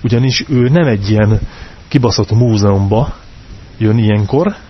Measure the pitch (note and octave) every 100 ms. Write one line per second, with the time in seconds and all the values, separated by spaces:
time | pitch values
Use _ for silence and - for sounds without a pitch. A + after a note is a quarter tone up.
0 | A#2 A#2 C3 B2+ - B2+ B2+ E3 D#3 G#2+
1 | G2 G#2+ G#2+ A2 - - - - - C#3
2 | A#2+ G#2+ G2+ A2+ A#2+ G#2+ G2+ G2 G2 G#2+
3 | D3 - - - - - - - A2 A2+
4 | G#2+ G#2 G2+ C#3 F#3+ -